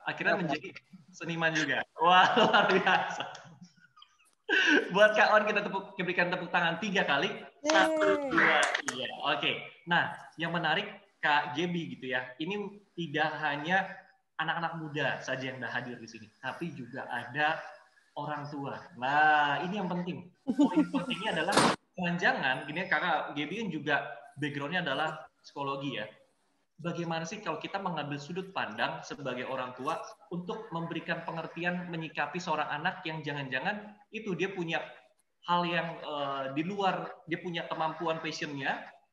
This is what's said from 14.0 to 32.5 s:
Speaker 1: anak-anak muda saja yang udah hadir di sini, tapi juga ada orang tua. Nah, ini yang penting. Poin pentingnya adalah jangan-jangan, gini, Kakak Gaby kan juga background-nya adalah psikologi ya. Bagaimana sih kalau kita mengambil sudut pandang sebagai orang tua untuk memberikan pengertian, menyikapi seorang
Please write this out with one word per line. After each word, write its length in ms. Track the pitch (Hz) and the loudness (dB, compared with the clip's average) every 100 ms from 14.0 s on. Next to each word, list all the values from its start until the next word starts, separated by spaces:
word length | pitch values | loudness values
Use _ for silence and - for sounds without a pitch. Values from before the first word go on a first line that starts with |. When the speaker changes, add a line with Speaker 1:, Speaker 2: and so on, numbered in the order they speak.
| - _ _ - | -18 _ _ -6
Speaker 1:
anak-anak 320 | 160 160 165 165 | -2 -2 -4 -6
muda 400 | 156 147 131 107 | -6 -2 -2 -2
saja 320 | - 131 131 | -4 -4 -4
yang 80 | 127 | -6
udah 80 | 117 | -6
hadir 320 | 120 127 120 | -6 -6 -12
di 80 | 113 | -14
sini, 160 | 110 107 _ | -16 -18 _
tapi 320 | 131 - 170 | -10 -6 -8
juga 320 | 131 120 127 113 | -8 -10 -10 -8
ada 480 | 120 120 139 151 160 - - _ _ _ - | -8 -6 0 0 0 -6 -16 _ _ _ -10
orang 320 | 147 147 143 | -6 -6 -8
tua. 320 | 147 135 101 - 117 | -8 -8 -10 -14 -4
Nah, 640 | 127 147 156 151 147 143 180 | 0 6 6 6 4 0 -2
ini 80 | 208 | -2
yang 80 | |
penting. 480 | 180 180 175 139 - _ - | -2 -2 -4 -8 -12 _ -4
Poin 320 | 240 294 320 - | 4 4 6 2
pentingnya 480 | - - 170 214 170 | 0 -4 -4 -2 0
adalah 160 | 170 - - - _ | 4 6 6 2 _
jangan-jangan, 720 | - 175 175 214 247 139 131 | -4 -2 2 2 2 0 0
gini, 240 | 151 156 190 | -4 -6 0
Kakak 480 | 151 175 151 - 143 | 0 2 0 0 -4
Gaby 180 | 151 196 | -4 -4
kan 80 | 220 | -4
juga 280 | 156 139 143 - - - - | -4 0 0 0 -12 -16 -6
background-nya 400 | 147 143 143 180 | -4 -4 -2 -2
adalah 480 | 165 139 156 160 - _ | 0 0 -2 -4 -14 _
psikologi 560 | - 143 139 139 143 110 | -16 -6 -4 -4 -4 -6
ya. 80 | 110 - _ _ _ _ _ _ | -8 -12 _ _ _ _ _ _
Bagaimana 480 | 165 156 165 160 170 | -6 -4 -4 -4 -4
sih 160 | 214 | -6
kalau 160 | 170 156 | -6 -6
kita 160 | - 202 | -4 -4
mengambil 400 | 190 160 143 143 | -4 -4 -4 -6
sudut 400 | 143 180 180 139 | -6 -8 -6 -6
pandang 480 | 110 110 123 160 | -4 -2 -2 -2
sebagai 400 | - 147 135 123 | -10 -6 -6 -4
orang 320 | 120 131 123 120 | -4 -4 -6 -6
tua 240 | 135 170 - - - | -4 -4 -8 -16 -10
untuk 400 | 175 175 226 - | -8 -6 -8 -6
memberikan 480 | 165 165 170 170 170 - | -6 -4 -6 -4 -4 -4
pengertian, 640 | 165 160 - 175 180 175 | -8 -8 -4 -2 -2 -4
menyikapi 480 | 165 160 160 147 180 | -6 -6 -4 -4 -4
seorang 320 | 175 | -2